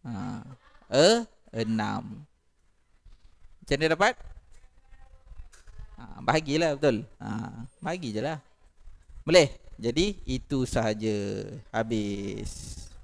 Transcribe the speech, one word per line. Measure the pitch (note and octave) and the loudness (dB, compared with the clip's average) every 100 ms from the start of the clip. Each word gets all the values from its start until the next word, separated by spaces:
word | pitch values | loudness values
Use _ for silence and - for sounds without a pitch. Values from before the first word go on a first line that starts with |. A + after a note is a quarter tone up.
Ha, | - G#2+ G2+ - - C3 - - - | -8 -8 -8 -8 -12 -18 -20 -20 -2
e, | B2 E3+ A#3 A3+ _ - A2+ | 6 6 6 0 _ -10 -4
enam. | A2 A2 G#2 G#2 - G#2+ D3 _ _ _ _ _ _ _ - - - - - - | 0 0 0 -2 -6 -12 -16 _ _ _ _ _ _ _ -20 -20 -20 -20 -20 -20
Macam | - C#3 | -2 2
mana | D#3 D#3+ | 2 4
dapat? | G#3 B3+ - - - - - - - - - - - - - - - - - - | 4 2 -12 -16 -20 -20 -20 -20 -20 -20 -20 -20 -18 -16 -14 -16 -18 -14 -14 -14
Ha, | A#2+ - | -16 -6
bahagilah | - D#3 D#3 D3+ E3 C#3+ | 2 2 4 2 2 4
betul. | D3 A2 - - | 4 4 -2 -12
Ha, | G#2+ - - - A#2+ _ | -6 -6 -6 -10 -14 _
bagi | - F3+ C#3+ | -6 -4 -4
je | G#2+ | -4
lah. | C3 D#3 - _ - _ - - - - - | -4 -6 -12 _ -20 _ -18 -18 -18 -10 6
Boleh? | F3 D3 - - - | 8 8 2 -16 -6
Jadi | A2+ C3 G3 G3 - | -2 2 0 -2 -4
itu | C3 - C#3 B2+ | -4 0 0 2
sahaja. | C3 A2+ G#2+ A2 G#2 G2+ G2+ G#2 G#2 - | 2 0 0 0 0 -2 -4 -6 -12 -6
Habis. | A2+ A2+ A2+ G#2 G2+ G2+ G#2 G#2 - - - - - | -2 0 0 0 -2 -4 -6 -8 -10 -12 -12 -14 -18